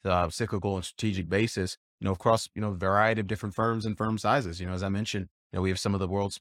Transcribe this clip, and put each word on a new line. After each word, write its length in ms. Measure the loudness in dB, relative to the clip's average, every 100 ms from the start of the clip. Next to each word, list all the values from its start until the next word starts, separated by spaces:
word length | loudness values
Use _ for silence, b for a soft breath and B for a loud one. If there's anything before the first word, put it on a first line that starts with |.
| 0
uh, 240 | 2 2
cyclical 460 | 0 -2 -2 -2 -2
and 100 | -6
strategic 420 | -4 -2 -2 0
basis, 500 | 2 2 0 -4 -6 _ _
you 60 | -2
know, 60 |
across, 360 | 2 4 4 2
you 80 | -4
know, 80 | -4
a 60 | 0
variety 460 | 2 4 4 2
of 60 | -2
different 280 | -4 -4 0
firms 300 | 0 0 -2
and 120 | -2
firm 200 | -2 0
sizes. 420 | 2 2 0 -4
You 80 | -4
know, 60 |
as 100 | -2
I 60 | -2
mentioned, 380 | -2 -2 -4 -6 _ _
you 60 | -2
know, 40 |
we 80 | 0
have 100 | 0
some 140 | 0
of 60 | 0
the 80 | 0
world's 320 | 0 -2 -6